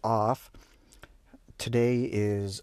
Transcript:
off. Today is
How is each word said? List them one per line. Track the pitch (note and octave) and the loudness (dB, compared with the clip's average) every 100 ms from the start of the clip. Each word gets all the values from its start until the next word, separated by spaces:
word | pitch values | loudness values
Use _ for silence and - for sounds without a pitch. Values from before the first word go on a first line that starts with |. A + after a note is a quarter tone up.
off. | A2 A2 G#2+ B2+ - - - - _ - - - _ - - - | -2 2 2 -2 -6 -20 -20 -20 _ -20 -20 -20 _ -20 -20 -10
Today | A#2+ A#2+ A#2+ B2 B2+ | -2 2 2 2 0
is | G#2 G#2 G2+ G2+ F#2+ | 0 0 0 -4 -8